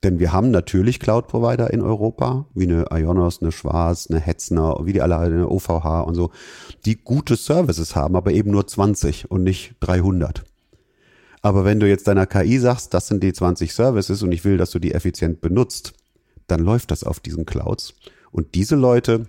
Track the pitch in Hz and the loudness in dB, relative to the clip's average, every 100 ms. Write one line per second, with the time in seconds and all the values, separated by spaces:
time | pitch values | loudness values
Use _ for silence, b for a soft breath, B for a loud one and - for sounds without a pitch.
0 | 98 87 87 92 120 101 - 95 107 123 | 0 2 2 2 2 2 2 0 2 0
1 | - 113 - 113 117 120 117 113 - 107 | 0 0 0 -2 0 0 0 0 0 0
2 | 107 - 123 127 143 - 92 85 - 80 | -2 -2 -4 -4 -6 -2 0 0 0 -2
3 | 80 92 87 - 82 - - 80 85 87 | 0 2 0 0 -6 -4 -4 0 0 -2
4 | - 80 80 82 - 85 80 - 85 98 | -2 -2 -2 -6 -2 0 0 -2 -2 0
5 | 76 82 85 82 87 95 - 82 80 82 | 0 2 0 0 0 -2 -2 -2 0 -2
6 | 80 85 87 B B B B B - 110 | -2 -2 -2 B B B B B -4 -4
7 | - 131 - - - 156 160 80 82 - | -2 -4 0 -4 0 0 0 -2 -2 -2
8 | 76 90 92 85 101 101 98 - 101 101 | 0 0 2 0 2 0 0 0 0 2
9 | - - - 92 92 92 - - - 92 | -2 -4 -4 0 0 -2 -6 -8 -2 2
10 | 92 92 76 - - _ _ b b b | 2 0 -2 -6 -12 _ _ b b b
11 | b b b b 104 98 95 107 101 98 | b b b b 0 2 4 4 4 4
12 | - 98 95 98 90 131 123 123 - - | 4 2 2 2 2 2 2 0 -2 -4
13 | - 104 95 87 90 87 85 - 123 113 | 0 0 0 0 -2 0 -4 0 2 2
14 | 95 101 95 87 101 95 90 87 85 90 | -2 -2 -2 0 2 2 0 -2 -2 -2
15 | 90 - 82 80 82 95 - - - - | -2 -2 -4 -2 -2 0 0 -4 -14 -20
16 | _ _ b b _ 85 85 117 - 87 | _ _ b b _ 0 2 0 0 -6
17 | - 85 - 113 80 - - - - B | -4 -8 -8 -8 -6 -6 -4 -6 -8 B
18 | B B B - 78 90 101 147 127 120 | B B B -6 -4 -2 0 4 4 4
19 | - 113 | 4 0